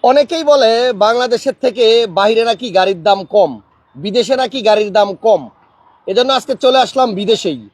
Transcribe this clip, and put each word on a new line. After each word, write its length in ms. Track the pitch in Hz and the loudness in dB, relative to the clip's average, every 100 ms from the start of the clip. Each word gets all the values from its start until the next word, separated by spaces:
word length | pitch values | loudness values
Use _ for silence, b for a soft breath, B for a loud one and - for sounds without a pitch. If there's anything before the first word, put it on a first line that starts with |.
অনেকেই 420 | 240 277 285 330 | 4 2 2 -2
বলে 480 | 294 285 226 226 254 | 2 4 4 2 -2
বাংলাদেশের 600 | 208 208 240 247 233 277 - | 0 0 0 -2 -2 -4 -2
থেকে 460 | 254 220 226 226 226 | -4 0 2 2 0
বাইরে 380 | 180 202 226 | 0 0 2
নাকি 260 | 233 208 240 | 0 -2 -2
গাড়ির 320 | 185 185 190 | 0 0 0
দাম 220 | 170 196 | 0 0
কম, 360 | 180 208 170 117 _ _ _ | 0 0 0 -2 _ _ _
বিদেশে 420 | 135 180 214 208 262 | -12 -4 -2 -2 -2
নাকি 220 | 254 254 | -2 -2
গাড়ির 300 | 214 214 208 | 0 2 2
দাম 220 | 196 202 | 0 0
কম। 340 | 185 226 190 120 _ _ _ _ _ - | 0 0 0 -2 _ _ _ _ _ -6
এজন্য 260 | 196 247 | -2 0
আজকে 220 | 262 - | -2 -2
চলে 240 | 262 262 262 | -2 0 2
আসলাম 300 | 233 269 254 | 0 0 -2
বিদেশেই। 540 | 190 202 220 190 135 104 | -2 -2 -2 -2 -8 -14